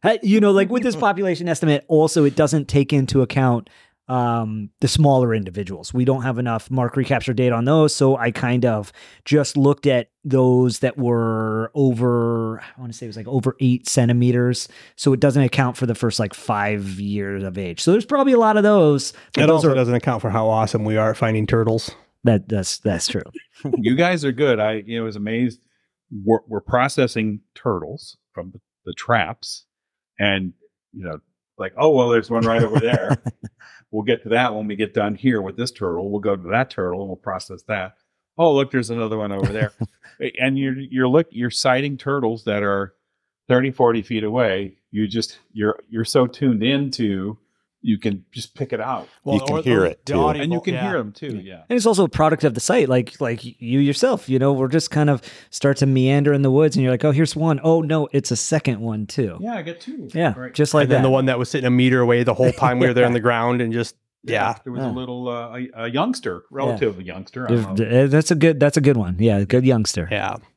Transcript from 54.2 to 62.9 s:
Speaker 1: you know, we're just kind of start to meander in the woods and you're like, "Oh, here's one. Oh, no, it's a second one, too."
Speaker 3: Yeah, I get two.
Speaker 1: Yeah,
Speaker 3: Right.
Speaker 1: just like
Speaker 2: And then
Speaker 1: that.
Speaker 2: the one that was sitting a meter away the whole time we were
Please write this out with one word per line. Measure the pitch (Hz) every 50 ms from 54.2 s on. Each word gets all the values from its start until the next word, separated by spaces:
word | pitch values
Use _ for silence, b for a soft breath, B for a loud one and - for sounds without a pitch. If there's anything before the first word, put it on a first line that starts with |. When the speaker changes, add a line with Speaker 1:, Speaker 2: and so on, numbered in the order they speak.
| - -
Speaker 1:
you | 127 131
know, | 131 139 143
we're | 131 131 131
just | 131 165 - -
kind | - 151 151 147
of | 143 123 B B B B B B
start | - - - 143 139 -
to | 143
meander | 135 135 131 127 131 139 143 143 147
in | 147 139 139
the | 135
woods | 131 143 156 151 127 -
and | 135
you're | 127 127
like, | 120 -
"Oh, | 151
here's | 143 139 165 147 -
one. | 151 156 165 160 135
Oh, | - 160 165 165
no, | 160 147 156 160 147 - -
it's | 139 135 -
a | 123 113
second | - - - 156 - - 123 101
one, | 113 113 110 107 107 98
too." | - - 127 101 82 -
Speaker 3:
Yeah, | 185 226 240
I | 202 156
get | 165 170 -
two. | - - 302 294 175 - -
Speaker 1:
Yeah, | 156 170 156 101 -
Speaker 3:
Right. | 127 127 123
Speaker 1:
just | - 151 147 -
like | 151 143
Speaker 2:
And | 127 143
then | 131
Speaker 1:
that. | 127 131
Speaker 2:
the |
one | 131 135 131
that | 131 127 120
was | 123 -
sitting | - 143 123 123
a |
meter | 123 123 127 127 127 127
away | 123 117 120 120 120
the | 120 117
whole | - 127 127 120
time | - 131 127 123 123
we | 127
were | 123